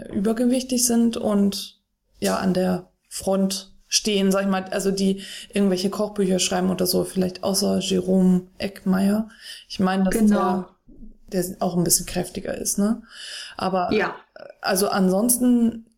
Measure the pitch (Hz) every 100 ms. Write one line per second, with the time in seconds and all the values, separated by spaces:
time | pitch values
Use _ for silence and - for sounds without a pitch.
0 | - 208 202 226 247 254 262 247 240 233
1 | 233 233 214 202 202 196 - - _ _
2 | _ _ 196 190 190 180 185 180 - _
3 | _ - - 190 190 - - - - -
4 | 214 196 196 196 196 190 190 196 190 190
5 | 196 190 - - - 202 196 180 196 196
6 | 208 208 185 185 - 185 185 180 180 185
7 | 175 190 185 180 196 190 196 196 190 185
8 | 180 190 185 180 185 - 202 - 190 185
9 | 196 214 220 - - - - - 185 190
10 | 190 226 214 202 185 185 - _ - -
11 | - - - 190 175 196 185 175 175 -
12 | 180 180 180 196 - - - - 202 240
13 | - - - - - - 185 185 - 214
14 | 180 - - - - - - 185 202 202
15 | 185 185 247 247 247 240 226 - -